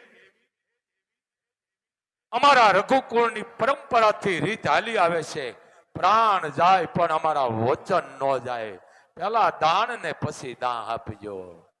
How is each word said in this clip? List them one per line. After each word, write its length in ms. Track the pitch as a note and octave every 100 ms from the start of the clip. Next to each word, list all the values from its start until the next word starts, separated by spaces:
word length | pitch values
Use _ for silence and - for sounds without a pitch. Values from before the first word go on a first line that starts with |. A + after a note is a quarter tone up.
| _ _ _ _ _ _ _ _ _ _ _ _ _ _ _ _ _ _ _ _ _ _ _
અમારા 380 | A#3 C#4+ C4 G#3+
રઘુકુળની 720 | F#3 G3+ C4 - A#3 A3+ G#3
પરંપરાથી 1000 | G3 - A3+ - - A#3 G#3+ G#3 G3+ D#3+
રીત 280 | E3 A3 D#3
હાલી 300 | D#3 A3 G#3+
આવે 240 | E3+ E3+
છે, 300 | D3 D#3 B2 - _ _ _
પ્રાણ 560 | D#3 F3+ A3 A3 F#3+ D#3
જાય 380 | D3 F3 F#3+ E3
પણ 260 | F3+ E3+
અમારા 280 | D#3 D#3+ D3
વચન 800 | B2 A2 A#2 - - F3 - C#3
ન 160 | C3+ C3
જાય. 380 | B2 A#2+ A2 F#2 - _ _ -
પેલા 340 | F#3+ A3+ F3
દાન 480 | - D#3+ F#3 A#3+ A3+
ને 100 | E3+
પછી 420 | - D3+ - C3
દાહ 380 | A#2 B2 A#2 G#2+
આપજો. 720 | A#2 - G#2+ G#2 F#2+ F2+ E2+ _ _